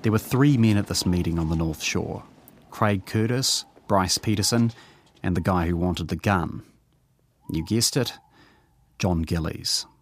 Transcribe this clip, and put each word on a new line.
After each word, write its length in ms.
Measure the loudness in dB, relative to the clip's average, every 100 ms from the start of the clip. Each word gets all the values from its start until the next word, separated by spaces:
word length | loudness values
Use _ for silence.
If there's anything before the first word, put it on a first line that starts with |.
| 2
There 60 |
were 60 | 0
three 360 | 0 4 4 6
men 220 | 4 4
at 100 | 0
this 180 | -2 0
meeting 320 | 0 0 0
on 120 | 0
the 60 | 0
North 260 | -2 -4
Shore. 400 | -4 -4 -6 -8 -14 -20 -20 -20 -20
Craig 340 | -2 0 0 -2
Curtis, 600 | -2 0 -2 -2 -4 -6 -20 _
Bryce 280 | 0 2 -2
Peterson, 540 | 0 0 2 2 2 -2 -20 -20 _ _
and 140 | -2 0
the 60 |
guy 260 | 2 0 0
who 80 | 0
wanted 320 | 0 -2 -4
the 80 | -2
gun. 480 | 2 2 0 -8 -14 _ _ _ _ _ _ _ -8
You 160 | -6 -2
guessed 320 | 0 0 0
it, 160 | -4 -6 _ _ -20 _ _ _ _ _
John 240 | 0 0
Gillies. 600 | 0 -2 -4 -6 -4 -6 -6 _